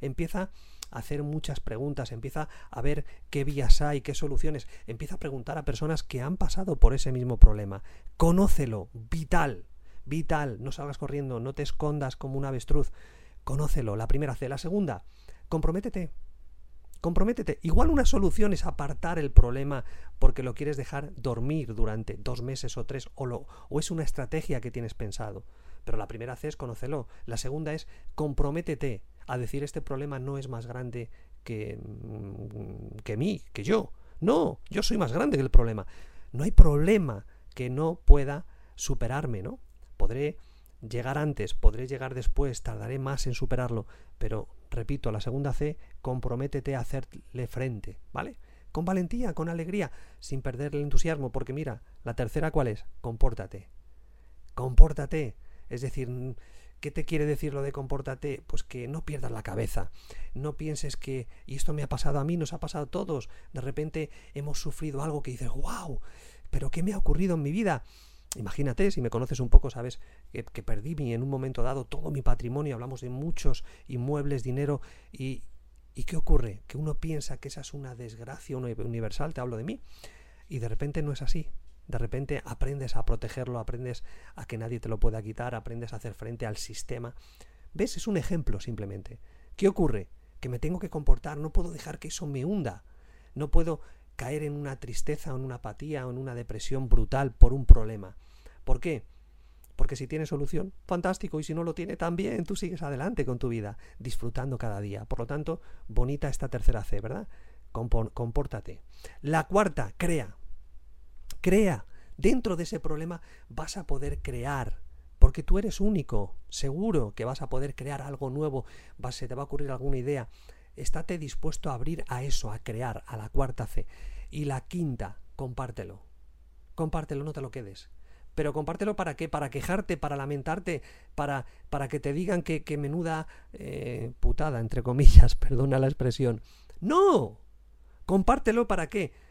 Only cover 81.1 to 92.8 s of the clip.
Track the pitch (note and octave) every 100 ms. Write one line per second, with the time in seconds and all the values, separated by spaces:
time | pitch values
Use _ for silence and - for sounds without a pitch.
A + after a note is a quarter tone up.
81.1 | C3+ - E3 D#3 - - - - A#2 A#2
82.1 | B2+ C#3 C#3+ - - C3 C#3+ B2+ - -
83.1 | A2+ - - B2+ B2 A2 A#2+ B2+ A#2 -
84.1 | - - - - A2+ A2+ A#2 A2+ A2 A2+
85.1 | A2 G#2+ G#2+ A#2+ A#2 A2+ A#2 A#2 A2+ A#2+
86.1 | G2 A2 A#2 A2+ G#2 - G#2+ - A#2+ A#2+
87.1 | - - - - - - D3+ A3+ - -
88.1 | F#3 A#2+ E3+ - G2 - G#2+ G2+ G2 -
89.1 | A2 - - - - G3 F#3+ E3 G2+ F#2
90.1 | - - - B2+ A#2+ D3+ F3+ E3+ D#3+ C#3+
91.1 | - D3 D3 D#3 - F3 E3 - - D#3
92.1 | - D3+ C3+ C#3+ G3+ A#2 F2+